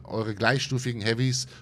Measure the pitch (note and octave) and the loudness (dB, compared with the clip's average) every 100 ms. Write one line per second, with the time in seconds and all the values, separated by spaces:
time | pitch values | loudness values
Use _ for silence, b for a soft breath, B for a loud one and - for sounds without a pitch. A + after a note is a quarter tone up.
0 | - G#2+ A2 G2+ A2+ C#3 D3 C3 B2+ A#2 | -4 -4 -2 2 2 2 0 -2 -2 -2
1 | G#2 A2+ C3 B2+ B B | 0 2 2 0 B B